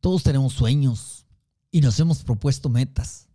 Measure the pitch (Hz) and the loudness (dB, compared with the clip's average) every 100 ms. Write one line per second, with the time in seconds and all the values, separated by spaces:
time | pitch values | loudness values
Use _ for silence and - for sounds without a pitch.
0 | 175 185 135 135 135 135 117 143 135 110 | 0 0 2 2 0 0 0 2 0 -2
1 | - - _ _ _ _ _ 170 139 98 | -10 -20 _ _ _ _ _ 2 2 2
2 | 165 156 - 107 143 135 139 120 131 - | 2 0 -2 -2 -2 -2 0 -2 0 -4
3 | - - _ | -8 -12 _